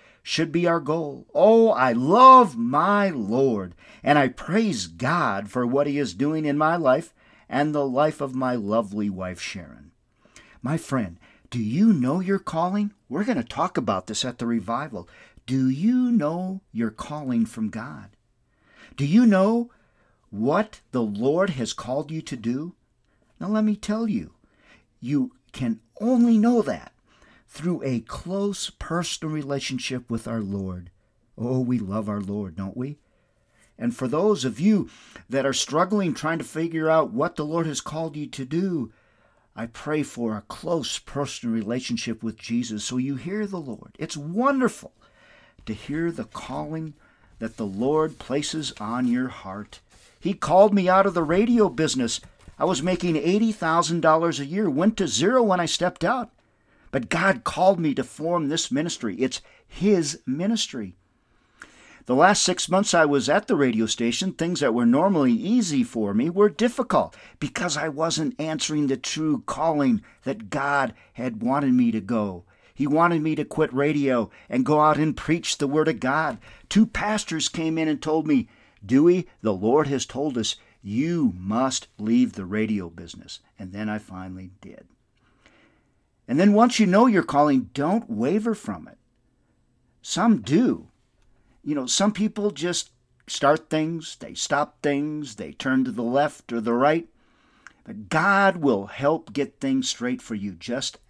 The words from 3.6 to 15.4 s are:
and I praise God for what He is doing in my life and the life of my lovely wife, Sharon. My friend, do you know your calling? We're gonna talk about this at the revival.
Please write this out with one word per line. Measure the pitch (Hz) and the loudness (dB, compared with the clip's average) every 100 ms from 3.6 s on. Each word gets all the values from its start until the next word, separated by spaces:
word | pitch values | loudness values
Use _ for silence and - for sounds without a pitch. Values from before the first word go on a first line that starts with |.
| 92 - - - | -6 -14 -20 -4
and | - 147 | 2 4
I | 131 | 2
praise | - - 196 220 123 87 | -2 -2 0 0 -2 -6
God | 82 135 175 131 101 101 | -4 -2 0 0 -2 -4
for | 127 120 | -4 0
what | 135 147 | 0 0
He | 143 | 0
is | 127 | -4
doing | 90 143 156 | -2 -2 -2
in | 151 147 | -2 0
my | 156 175 | 2 2
life | 143 135 - _ _ _ - | 2 2 -2 _ _ _ -6
and | 131 151 | -2 0
the | 147 | 0
life | 139 123 156 151 | 0 2 0 0
of | 139 127 | -6 -2
my | 127 | -2
lovely | 123 101 113 104 104 104 | -2 0 -2 -2 -4 -4
wife, | 95 92 90 | -4 -8 -10
Sharon. | - 98 78 60 73 _ _ _ _ - - - | -12 -12 -16 -20 -20 _ _ _ _ -20 -20 -10
My | 123 160 | -6 -6
friend, | - 135 95 85 _ _ _ | -4 -4 -4 -10 _ _ _
do | 123 | -6
you | 107 139 226 | -2 2 4
know | 175 127 170 | 4 2 0
your | 185 196 | 0 -2
calling? | - 165 180 202 208 - - | -2 -2 -2 -2 -4 -6 -8
We're | 135 | -4
gonna | 214 190 | -2 -2
talk | 117 - 170 - | -4 -4 -2 -2
about | 110 95 - | -2 -4 -4
this | 107 | -6
at | 127 120 | -6 -6
the | 120 | -4
revival. | 117 92 120 147 104 85 - - _ | -2 -4 -8 -8 -12 -14 -20 -20 _